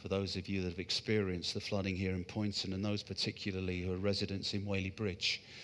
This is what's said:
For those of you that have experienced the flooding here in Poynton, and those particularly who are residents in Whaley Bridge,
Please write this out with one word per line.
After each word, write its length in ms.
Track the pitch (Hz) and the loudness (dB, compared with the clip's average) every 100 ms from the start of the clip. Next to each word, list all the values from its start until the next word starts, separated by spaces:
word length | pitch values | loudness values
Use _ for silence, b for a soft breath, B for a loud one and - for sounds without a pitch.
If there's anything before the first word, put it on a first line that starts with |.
For 80 | - | 0
those 280 | 98 95 95 | 2 2 -2
of 120 | 90 | 0
you 140 | 98 | 0
that 80 | 90 | 0
have 80 | 85 | -2
experienced 760 | 87 - - 107 95 90 - | -2 -2 2 2 4 0 -2
the 80 | 104 | -4
flooding 340 | - 101 95 | 0 0 2
here 200 | 90 95 | 2 2
in 100 | 92 | 0
Poynton, 480 | 90 107 104 98 - | -2 0 0 0 0
and 100 | 95 | 0
those 200 | 104 104 | 0 0
particularly 800 | - 95 - - 104 95 92 90 | -2 -2 -2 -2 -2 0 0 0
who 100 | 92 | 0
are 60 | 90 | 2
residents 560 | 101 101 104 98 - | 2 2 0 -2 0
in 100 | 104 | -2
Whaley 240 | 101 98 95 | 0 0 0
Bridge, 540 | 92 107 85 - - B B | 0 -2 0 0 0 B B